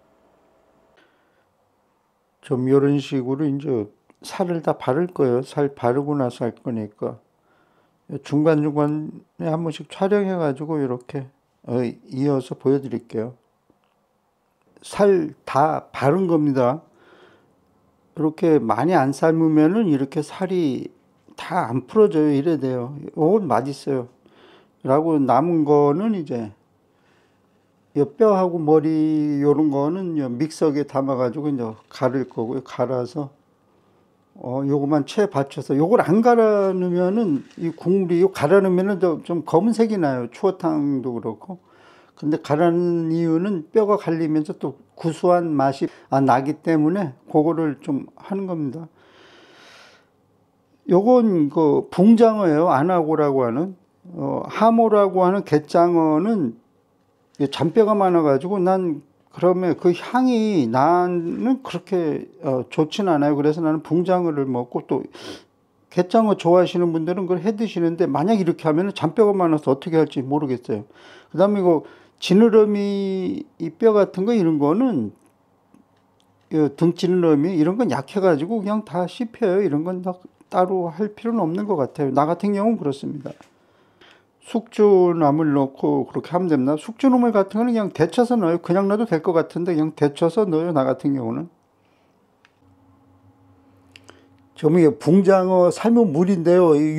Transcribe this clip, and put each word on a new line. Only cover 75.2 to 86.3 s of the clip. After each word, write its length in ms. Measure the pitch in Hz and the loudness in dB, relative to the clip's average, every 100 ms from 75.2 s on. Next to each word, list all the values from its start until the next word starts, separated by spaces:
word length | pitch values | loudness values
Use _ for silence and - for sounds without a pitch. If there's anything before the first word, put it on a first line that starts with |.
| _ _ _ _ _ _ _ _ _ _ _ _ _ | _ _ _ _ _ _ _ _ _ _ _ _ _
이 160 | 160 147 143 | 0 0 2
등 160 | 165 | 0
지느러미 600 | 170 175 185 165 151 160 180 | 0 0 2 4 2 2 0
이런 180 | 151 202 | 0 0
건 140 | 233 | -2
약해가지고 680 | 131 - 202 185 151 170 226 | -2 -4 -2 2 2 -2 -4
그냥 260 | 196 214 208 | -4 -4 -4
다 200 | 175 175 | -6 -6
씹혀요. 580 | - 233 - 214 185 | -6 -10 -4 -2 0
이런 200 | 196 147 | 0 -2
건 180 | 170 185 | -4 -6
다 120 | 185 - - _ _ | -8 -10 -14 _ _
따로 400 | 202 180 190 170 | -2 0 -2 -4
할 220 | 160 208 | -6 -8
필요는 320 | 208 226 226 | -6 -6 -2
없는 240 | 165 175 208 | -2 -4 -2
것 100 | 180 | -2
같아요. 360 | 123 - 143 | -2 -4 -2
나 140 | 131 151 | 0 0
같은 280 | 170 202 | 0 -2
경우는 240 | 202 214 226 | -2 0 -2
그렇습니다. 540 | 147 135 143 147 151 - - _ _ _ _ _ - _ _ _ - | -4 -6 -8 -10 -12 -18 -20 _ _ _ _ _ -20 _ _ _ -8
숙주나물 1080 | 233 220 - 208 190 180 170 151 147 160 | -8 -6 2 4 6 4 4 2 2 2
넣고 520 | 143 135 - 160 143 120 | 2 0 -2 -2 -2 -4
그렇게 240 | 143 - | -8 -4